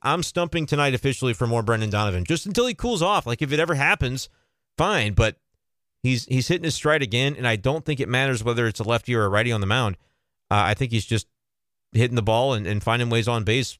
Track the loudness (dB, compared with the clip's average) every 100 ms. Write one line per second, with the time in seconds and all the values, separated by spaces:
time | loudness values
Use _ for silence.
0 | -2 -2 -2 -2 -2 -2 -2 0 2 2
1 | 0 0 -2 -2 0 0 0 0 0 0
2 | 0 0 -2 -2 -2 0 0 0 -2 0
3 | 2 2 0 -4 -2 0 0 2 2 0
4 | -2 -4 -10 _ _ _ _ -2 0 2
5 | 2 2 2 0 _ _ _ _ _ _
6 | -2 -2 0 -2 0 0 -2 -2 0 0
7 | 0 0 -2 -2 -2 0 0 -2 -4 -4
8 | -2 0 0 -2 -2 0 0 -2 -2 -2
9 | 0 0 2 2 2 0 0 0 0 -4
10 | _ _ _ _ -2 2 2 0 -2 -2
11 | -2 -4 -4 _ _ _ _ _ _ 0
12 | 2 2 2 2 2 0 -2 -2 0 0
13 | 2 0 0 0 0 0 -2